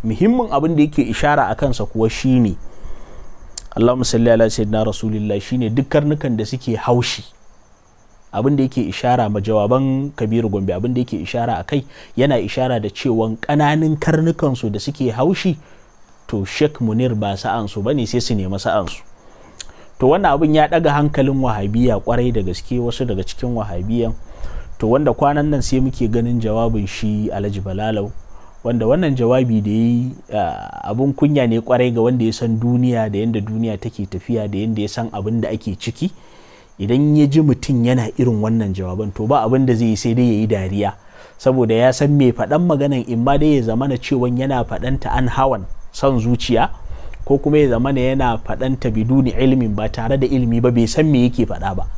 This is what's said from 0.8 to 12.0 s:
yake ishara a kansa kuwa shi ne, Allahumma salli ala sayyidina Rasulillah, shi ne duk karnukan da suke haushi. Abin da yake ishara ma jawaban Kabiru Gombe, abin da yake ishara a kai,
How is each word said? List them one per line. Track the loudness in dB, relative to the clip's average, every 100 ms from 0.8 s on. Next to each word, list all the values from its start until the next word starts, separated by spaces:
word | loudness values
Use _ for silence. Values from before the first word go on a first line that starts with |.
yake | 2 2
ishara | -2 0 2 2 0
a | 0
kansa | -2 -2 -2
kuwa | 0 0
shi | 0 2 4
ne, | 4 0 -8 -10 -8 -8 -10 -14 -14 -14 -14 -16 -10 0
Allahumma | 2 2 0
salli | 2 4
ala | 4 4
sayyidina | 2 0 0 0
Rasulillah, | -2 -4 -4 -2 -4
shi | -2 -2
ne | 0
duk | -2 0
karnukan | 0 0 -2 -2 -4
da | -4
suke | -6 -4 -4
haushi. | 0 0 0 -6 -12 -20 -20 -20 _ _ _ _ _ -20 -10
Abin | -2 2 2
da |
yake | 0 0 -4
ishara | -2 0 2 2
ma | 0
jawaban | 0 2 4 2 2 -2 -4 -4
Kabiru | -2 0 0
Gombe, | -2 -2
abin | -2 -2
da | -2
yake | -2 -6
ishara | -6 -4 -2 -4
a |
kai, | -4 -4 -6 -18